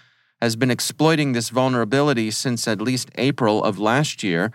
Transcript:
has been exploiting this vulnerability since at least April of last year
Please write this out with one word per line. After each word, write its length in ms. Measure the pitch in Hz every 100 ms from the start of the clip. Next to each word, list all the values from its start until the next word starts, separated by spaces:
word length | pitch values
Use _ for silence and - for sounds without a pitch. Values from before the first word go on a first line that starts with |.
| _ _ _ _
has 140 | 117 113
been 160 | 127
exploiting 640 | 113 - - 156 160 143
this 160 | 120 113
vulnerability 840 | 127 131 127 110 135 147 120 110
since 360 | 107 131 117 120
at 140 | 101
least 300 | 113 127 -
April 500 | - 131 131 110 107
of 140 | 110 95
last 460 | 107 127 151 -
year 280 | 101 85 107